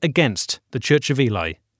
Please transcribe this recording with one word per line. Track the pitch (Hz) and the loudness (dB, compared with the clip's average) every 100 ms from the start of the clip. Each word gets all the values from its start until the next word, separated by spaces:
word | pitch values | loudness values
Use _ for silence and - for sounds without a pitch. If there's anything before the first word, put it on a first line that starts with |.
against | 170 151 139 95 - - _ | -2 2 0 0 -6 -10 _
the | 123 | -6
Church | - 147 - | 2 2 2
of | 139 | 0
Eli. | 123 98 82 78 _ _ | 2 0 -4 -8 _ _